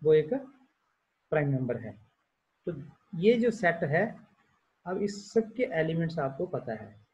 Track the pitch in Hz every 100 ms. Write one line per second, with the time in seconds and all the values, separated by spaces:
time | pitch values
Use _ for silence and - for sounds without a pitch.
0 | 151 156 151 269 - - _ _ _ _
1 | _ _ - 151 147 131 123 113 110 101
2 | _ _ _ _ _ _ - 151 139 -
3 | _ 165 196 240 240 - 175 170 165 156
4 | 214 - - _ _ _ _ _ 175 185
5 | 202 202 - 226 220 - - 160 160 165
6 | 165 160 135 135 180 127 113 110 107 -
7 | _